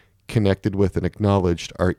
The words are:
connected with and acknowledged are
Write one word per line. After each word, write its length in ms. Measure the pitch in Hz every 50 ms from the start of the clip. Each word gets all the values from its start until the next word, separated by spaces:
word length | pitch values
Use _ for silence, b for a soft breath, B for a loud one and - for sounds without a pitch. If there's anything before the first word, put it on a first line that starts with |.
| b b b b b
connected 480 | - - 120 104 98 95 - - 107 95
with 220 | 98 101 92 -
and 80 | - 90
acknowledged 680 | 87 - - 104 101 101 98 90 90 87 85 - - - -
are 160 | 90 90 -